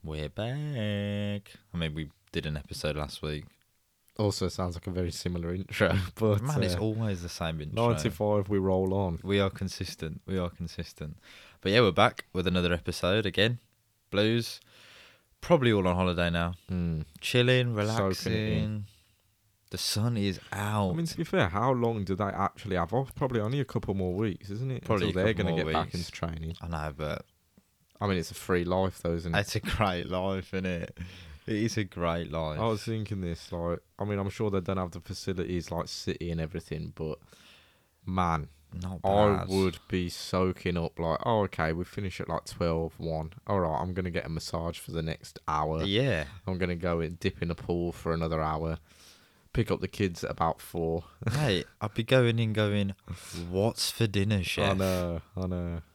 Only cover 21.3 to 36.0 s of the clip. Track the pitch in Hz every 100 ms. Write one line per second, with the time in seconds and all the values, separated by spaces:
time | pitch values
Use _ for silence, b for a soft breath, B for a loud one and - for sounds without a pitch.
21.3 | 190 101 98 123 127 117 113 95 95 101
22.3 | 98 98 - 98 90 85 123 135 - 135
23.3 | 120 107 143 131 117 - 98 92 90 110
24.3 | - 98 101 131 123 - 107 87 90 101
25.3 | 98 87 82 80 80 - 87 85 - 85
26.3 | 80 80 82 85 80 76 73 76 73 -
27.3 | _ _ _ _ _ _ _ 104 90 82
28.3 | - - 90 87 92 95 - 85 85 82
29.3 | 92 101 107 - - 101 90 69 90 95
30.3 | 95 87 92 92 87 85 - 87 B B
31.3 | B - 107 113 - 95 - 85 85 82
32.3 | 80 78 78 113 107 - 110 104 98 90
33.3 | 82 - 87 85 85 _ - 101 101 98
34.3 | - 110 95 87 95 90 85 - 92 -
35.3 | 92 87 87 78 85 87 -